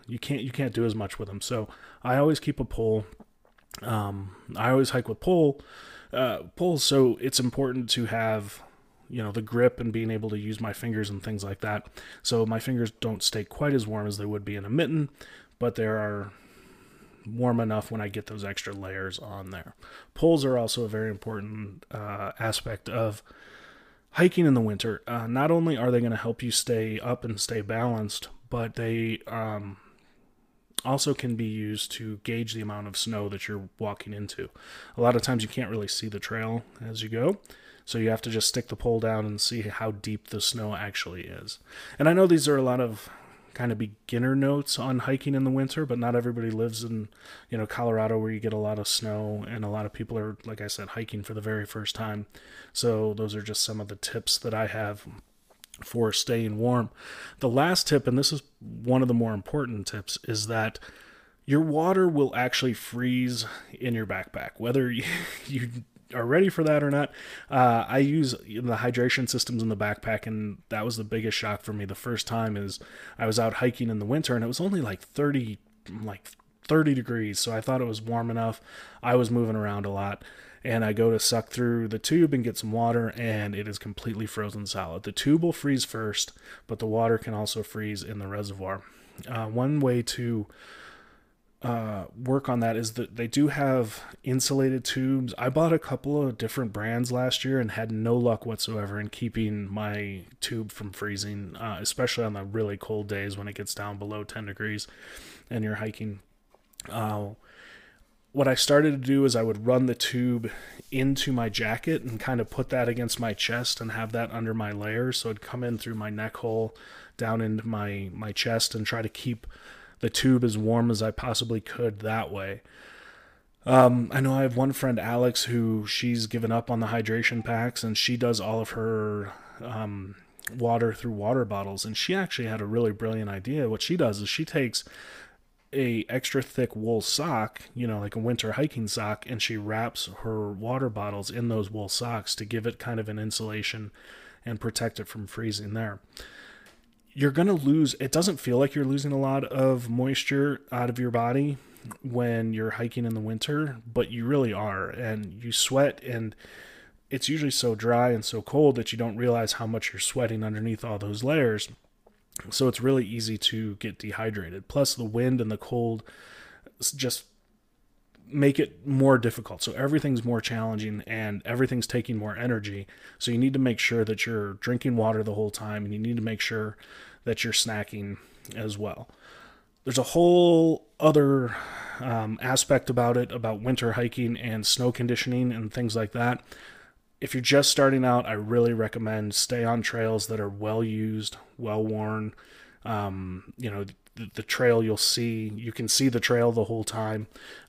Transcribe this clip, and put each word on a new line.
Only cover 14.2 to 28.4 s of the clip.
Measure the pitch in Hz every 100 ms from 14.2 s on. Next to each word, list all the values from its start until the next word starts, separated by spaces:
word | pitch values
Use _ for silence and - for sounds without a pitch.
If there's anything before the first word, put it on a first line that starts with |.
| 104
would | 104
be | 101 104
in | 101
a |
mitten, | 139 143 156 143 - - - - -
but | 120 113
they | 110
are | 107 104 104 98 - - - - - - - - - 107
warm | 117 123 117
enough | 113 107 -
when | 110
I | 104
get | 107 -
those | 107
extra | 101 98 -
layers | 98 95 95 95 90
on | 107 98 95
there. | 92 - - - - -
Poles | - 165 165
are | 135 123
also | 113 -
a | 113
very | 107 110
important, | 101 113 107 107 107 104 85 -
uh, | 110 104 101 98 -
aspect | 113 - - 107 -
of | 120 113 104 - - - - - - - _ _
hiking | - 180 180 160
in | 127
the |
winter. | 110 101 117 104 -
Uh, | 120 113
not | 127 151
only | 165 165 131
are | 123
they | 120
gonna | 117 113
help | 117 117
you | 120
stay | - - 113 110 107
up | 120 123
and | 117 104
stay | - 113
balanced, | 101 113 123 113 104 - - -